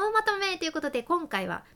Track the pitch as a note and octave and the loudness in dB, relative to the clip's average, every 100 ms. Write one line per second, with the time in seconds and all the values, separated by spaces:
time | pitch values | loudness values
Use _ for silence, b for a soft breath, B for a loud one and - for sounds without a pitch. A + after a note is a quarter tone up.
0 | G#4+ A4 G#4+ G4+ G4 F#4 D#4+ D#4 D4 B3+ | 2 2 2 2 0 0 -2 -2 -2 -2
1 | A#3 F4 D#4 G3 F3+ E3+ - | 0 0 0 -2 -2 -6 -8